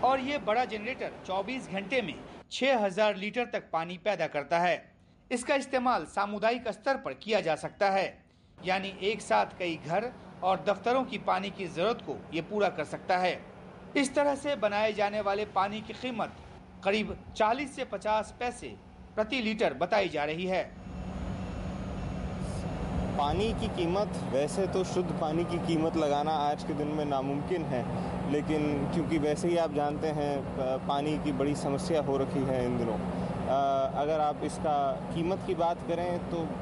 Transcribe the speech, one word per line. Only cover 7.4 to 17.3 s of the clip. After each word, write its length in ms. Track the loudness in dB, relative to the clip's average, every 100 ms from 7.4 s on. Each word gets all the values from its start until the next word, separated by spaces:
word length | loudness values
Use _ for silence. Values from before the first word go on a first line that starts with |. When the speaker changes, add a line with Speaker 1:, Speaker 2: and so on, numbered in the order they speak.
Speaker 1:
जा 140 | 2
सकता 360 | 0 -2 2 2
है, 340 | 4 0 -4 -20 -20 -20 -10 -2
यानी 320 | 0 -2 -2
एक 200 | -2 -2
साथ 240 | 2 2 2 0
कई 220 | -4 -2 0
घर 260 | 0 0 -8 -18 -4
और 220 | 0 2 2
दफ्तरों 360 | 0 2 2
की 140 | 2 -4
पानी 320 | 0 0 0
की 160 | -6 -8
जरूरत 320 | 0 0 0 -4
को 100 | -8 -4
ये 60 | -6
पूरा 280 | -2 0 0
कर 160 | 0
सकता 340 | -6 -6 0 2
है। 240 | 2 0 -6 -18 -18 -18 -4 0
इस 180 | 2
तरह 200 | 4 2
से 220 | 2 -2 0
बनाए 360 | 2 2 2
जाने 280 | 2 2 2
वाले 240 | 0 0
पानी 360 | 0 0 0 0
की 120 | -8
कीमत 380 | -6 -6 -2 -4 -6 -18 -18 -18 -4
करीब 340 | 2 2 0 -6 -10